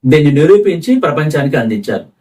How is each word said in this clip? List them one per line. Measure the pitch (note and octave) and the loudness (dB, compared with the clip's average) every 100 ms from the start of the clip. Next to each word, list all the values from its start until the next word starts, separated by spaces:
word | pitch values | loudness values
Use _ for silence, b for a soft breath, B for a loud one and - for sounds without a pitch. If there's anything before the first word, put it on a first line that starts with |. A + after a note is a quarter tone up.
| C3 | 0
దీన్ని | D3+ D3 | 2 2
నిరూపించి | C#3 D#3+ G#3 G3+ E3+ G3 B3+ | 2 4 4 2 -2 -2 -2
ప్రపంచానికి | E3 D#3 D3+ D3 C3+ B2+ | -2 -2 -4 -2 -2 -2
అందించారు. | A2+ G#2+ G2+ G2+ - _ | -2 -4 -6 -8 -10 _